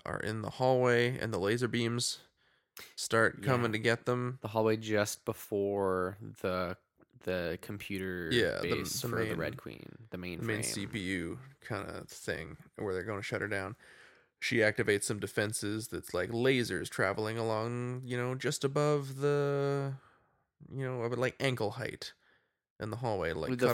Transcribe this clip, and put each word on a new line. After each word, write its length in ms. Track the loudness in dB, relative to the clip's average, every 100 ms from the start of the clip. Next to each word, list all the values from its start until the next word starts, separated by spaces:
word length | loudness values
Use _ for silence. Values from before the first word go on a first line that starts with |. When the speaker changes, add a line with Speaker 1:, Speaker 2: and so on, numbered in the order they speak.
| -4
Speaker 1:
are 140 | -4
in 220 | -2 -2
the 100 | -4
hallway 640 | 2 4 6 6 6 4 2
and 160 | -2
the 60 | 2
laser 280 | 2 2 2
beams 520 | 2 0 0 -2 -4 -10 _ _ _ _ -20 -16 -8
start 440 | 2 6 6 4
Speaker 2:
Yeah. 60 | 2
Speaker 1:
coming 240 | 4 4
to 60 | 2
get 260 | 2 2 2
them. 340 | 0 0 -4
Speaker 2:
The 60 | -2
hallway 280 | 2 4 2
just 480 | 2 2 2 -2 -6
before 920 | -6 -2 0 0 2 2 2 0 -4 -12 -6
the, 360 | -2 0 -2 -4 _ _ -20 -12
the 360 | -4 -2 -2 -4
computer 680 | -6 -10 -6 -4 -4 -4 0
Speaker 1:
Yeah, 280 | 2 2 0
the, 100 | 0 -2
Speaker 2:
base 260 | -2 -4
Speaker 1:
the 80 | -2
Speaker 2:
for 80 | -2
the 60 | -2
Speaker 1:
main, 120 | -2
Speaker 2:
Red 200 | -4 -6
Queen, 500 | -12 -14 -16 -18 -12
the 60 | -10
main 220 | -8 -6
Speaker 1:
the 60 | -2
main 160 | -2
Speaker 2:
frame. 100 | -2
Speaker 1:
C 120 | -4 -4
P 120 | -4
U 400 | -2 -2 -2 -8 -12 -18 -8
kinda 380 | -8 -6 -10 -12
thing 500 | -12 -6 -6 -6 -14 -18 -8
where 160 | -4
they're 100 | -4
gonna 180 | -4 -6
shut 200 | -4 -4
her 60 | -2
down. 280 | -2 -4 -8 -18 -20 -20 -20 _ -6
She 180 | 0 4
activates 460 | 4 4 2 2
some 160 | 2 -4
defenses 680 | -2 0 0 0 -2 -4 -4
that's 240 | -8 -4
like 160 | -2 0
lasers 600 | 2 4 4 2 -2 -4
traveling 480 | 0 0 2 -2 0
along, 640 | 0 0 0 -2 -4 -6 -4
you 100 | -4
know, 200 | -2 -2
just 280 | -2 0
above 540 | 0 2 2 2 -2 -2
the, 760 | 0 2 2 2 2 0 -2 -6 -12 _ _ _ _ _ -12
you 140 | -6 -4
know, 160 | -2
about, 140 | -2 2
like, 160 | 0 2
ankle 320 | 0 2 0
height 420 | -2 -6 -6 -10 -14 _ _ _ _ _ -10
in 120 | -6
the 60 | -4
hallway, 360 | 0 2 0
like, 240 | 0 0 2
Speaker 2:
The, 80 | 4